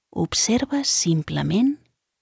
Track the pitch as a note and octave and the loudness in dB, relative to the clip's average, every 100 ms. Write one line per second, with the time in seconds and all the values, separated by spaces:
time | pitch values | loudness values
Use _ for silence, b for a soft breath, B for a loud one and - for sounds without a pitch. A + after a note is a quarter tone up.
0 | _ - E3 - - A#3 C4+ C#4+ C#4 - | _ -6 -4 -2 0 0 0 -2 -2 0
1 | F3 D#3+ D3+ D3+ C#3+ F3+ C4 D4 _ _ | 0 0 0 -4 0 2 2 0 _ _
2 | _ _ | _ _